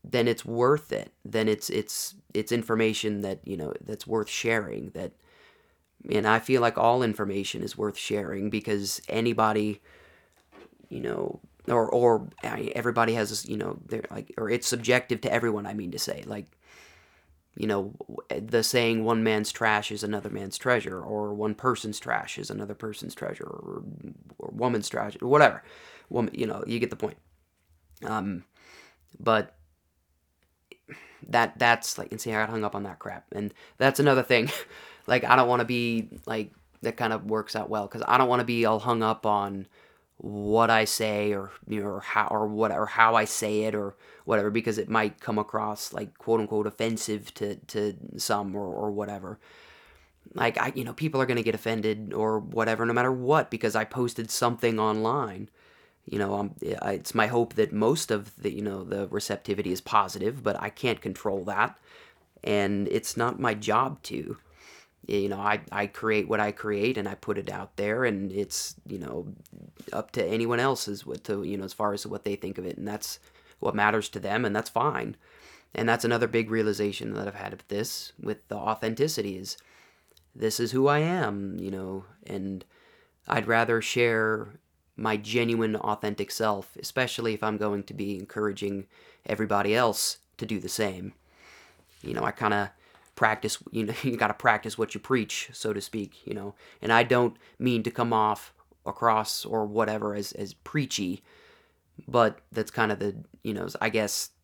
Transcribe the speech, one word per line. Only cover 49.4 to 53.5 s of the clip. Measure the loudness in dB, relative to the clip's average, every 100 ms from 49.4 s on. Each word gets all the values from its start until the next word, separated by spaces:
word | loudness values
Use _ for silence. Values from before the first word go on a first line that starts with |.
| -18 -20 -20 -20 -20 -20 _ _ -14
Like, | 0 0 2
I, | -2
you | -2
know, | -8
people | -2 0 2
are | 2
gonna | 2
get | 2
offended | 0 -2 0 0 -2 -4
or | 0 2 0
whatever, | -2 0 2 2
no | 2
matter | 4 2
what, | 2 4 4 4